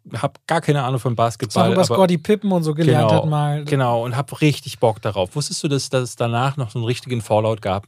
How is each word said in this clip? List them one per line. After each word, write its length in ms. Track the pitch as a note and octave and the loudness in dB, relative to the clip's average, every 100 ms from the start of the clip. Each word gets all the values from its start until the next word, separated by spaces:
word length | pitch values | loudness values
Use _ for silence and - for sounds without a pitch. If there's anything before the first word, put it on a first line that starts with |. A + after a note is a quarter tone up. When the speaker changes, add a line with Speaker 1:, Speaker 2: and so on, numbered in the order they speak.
| - A2+ | -14 -6
Speaker 1:
hab 240 | A#2 - - | -6 -6 -4
gar 120 | D#3 | -2
keine 220 | - C#3+ | 0 0
Ahnung 160 | B2+ C3 | 0 -2
von 160 | C3 A2+ | -2 0
Basketball, 480 | A#2 - G#2 - F#3+ | 0 0 -4 0 2
Speaker 2:
Auch 20 | |
über 100 | F#3 | 4
Speaker 1:
aber 140 | F3 - | 2 4
Speaker 2:
Scottie 220 | F#3 F3 | 4 2
Pippen 340 | - G#3 G3+ | 0 0 2
und 120 | F3+ | 0
so 100 | D#3 | 0
gelernt 360 | D3+ D#3+ B2 A2+ | 0 2 4 4
Speaker 1:
genau, 140 | G#2+ | 4
Speaker 2:
hat 60 | D#3 | 2
mal. 340 | D3+ D3 D3 | 0 0 -2
Speaker 1:
genau, 400 | D3 C#3 B2 A#2 | -2 0 2 0
und 120 | A#2 A#2+ | 0 -4
hab 240 | C#3 - | -6 0
richtig 380 | D3+ C#3 - - | 0 0 -6 0
Bock 220 | A#2 G#2 | 0 0
darauf. 340 | A2 G2 F2+ D3 | -2 -2 -2 -4
Wusstest 280 | C#3+ - | -6 -4
du, 40 | D#3 | -2
dass, 200 | C#3 - | -2 -2
dass 140 | C3 | -4
es 120 | B2 - | -4 -4
danach 400 | A#2+ A#2 C3+ C#3 | -2 0 -2 -2
noch 120 | A2+ | -6
so 80 | B2 | -4
einen 60 | A2+ | -4
richtigen 360 | B2 B2+ B2 | -4 -4 -6
Fallout 400 | - B2+ A2 A2 | 0 0 2 -2
gab? 260 | G2 F#2+ | -2 -4